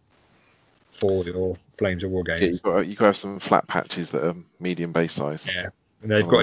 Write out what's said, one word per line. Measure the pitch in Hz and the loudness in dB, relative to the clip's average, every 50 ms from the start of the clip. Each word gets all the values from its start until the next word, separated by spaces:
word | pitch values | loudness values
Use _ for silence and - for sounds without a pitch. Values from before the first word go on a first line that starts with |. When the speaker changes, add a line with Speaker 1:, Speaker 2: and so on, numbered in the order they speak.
| _ _ _ _ _ _ _ _ _ _ _ _ _ _ _ _ _ _ | _ _ _ _ _ _ _ _ _ _ _ _ _ _ _ _ _ _
Speaker 1:
for | - - 107 98 95 95 90 | -6 -2 0 2 2 0 -2
your | 87 90 92 92 92 92 - _ _ _ | -2 -4 -2 -2 -2 -4 -6 _ _ _
Flames | - 107 98 92 87 95 | -2 -2 -2 0 -2 -4
of | 95 | -4
War | 92 92 87 | -2 -2 -2
Speaker 2:
Yeah, | 82 82 85 | -2 0 2
Speaker 1:
games. | 92 87 87 | 2 2 2
Speaker 2:
you've | 87 - | 0 0
got, | 165 - - 78 | 2 2 2 0
you | 185 208 | 0 0
could | - - | 4 4
have | 104 98 | 4 4
some | - - - - 95 | 4 -4 -6 -8 -8
flat | - - 107 - - | 0 2 2 2 2
patches | - - 90 - - - 92 85 78 | 0 -4 -4 -4 -4 -6 -8 -6 -4
that | - 67 71 | -4 -2 -2
are | 85 85 87 82 _ _ _ | -2 -4 -4 -12 _ _ _
medium | 87 90 90 85 85 85 | -6 -6 -4 -4 -4 -2
base | 80 82 85 82 - | 0 -2 0 0 -2
size. | - 69 73 78 82 - | -4 -4 -4 -6 -6 -8
Speaker 1:
Yeah, | 92 92 90 90 95 - _ _ _ _ _ | -8 -8 -6 -8 -10 -12 _ _ _ _ _
and | 107 107 | -4 2
they've | 107 107 101 | 2 2 4
Speaker 2:
Oh. | 85 | 6
Speaker 1:
got | 131 131 | 4 4